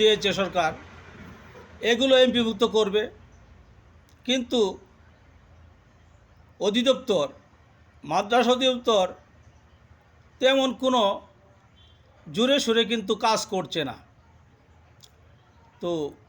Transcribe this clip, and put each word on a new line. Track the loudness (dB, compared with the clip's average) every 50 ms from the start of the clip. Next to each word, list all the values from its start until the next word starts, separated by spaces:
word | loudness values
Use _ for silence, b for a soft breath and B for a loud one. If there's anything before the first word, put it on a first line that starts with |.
দিয়েছে | 2 2 2 2 0 -2 -2 -2
সরকার, | -4 -2 -2 -2 -2 -2 -4 -6 -18 -20 -20 -20 -20 -20 -20 -20 -20 -20 -20 -20 -20 -20 -20 -20 -20 -20 -16 -6 0 0
এগুলো | 0 2 4 4 6 6 6
এমপিভুক্ত | 4 4 0 0 0 0 0 -2 0 2
করবে, | 0 0 2 0 -2 -4 -4 -12 -20 -20 -20 -20 -20 -20 -20 -20 -20 -20 -20 -20 -20 _ -20 -20 -20 _ _ -20 _ -4
কিন্তু | -2 -2 -2 -2 -2 0 0 0 0 -2 -10 -18 _ _ _ -20 -20 -20 _ _ -20 -20 -20 _ _ -20 -20 -20 -20 -20 _ _ _ _ _ -20 _ -20 _ _ _ _ _ -20 _ _ -4
অধিদপ্তর, | -4 -2 -2 0 0 0 0 0 -2 -2 -2 -2 -2 -4 -8 -20 _ _ _ _ _ _ _ _ _ _ _ -20 -10
মাদ্রাসা | -4 -2 -2 0 2 2 2 4 2 2
অধিদপ্তর | 2 2 0 0 0 0 0 2 2 2 0 -4 -14 -20 _ -20 -20 -20 -20 _ -20 _ _ -20 _ -20 _ -20 _ _ _ _ _ _ _ _ 0
তেমন | 2 2 2 2 0 0 -2 -2
কোনো | -2 0 2 2 2 0 -2 -4 -10 -20 _ _ _ _ _ _ _ _ _ _ -20 -20 _ _ _ _ _ _ -20
জোরে | -10 -2 -2 2 2 2 0 2
সোরে | 0 0 0 0 0
কিন্তু | -4 -6 -2 -4 -4 0 0
কাজ | 0 0 0 -4 -4
করছে | -6 -6 -6 -6 -6 -6 -6 -6
না। | -8 -14 -20 _ _ _ _ _ _ -20 _ _ _ _ _ _ _ _ _ _ _ _ -20 _ _ _ _ -20 _ _ _ _ _ _ _ _ _ -10
তো | -6 -6 -4 -4 -6 -8 -10 -16 _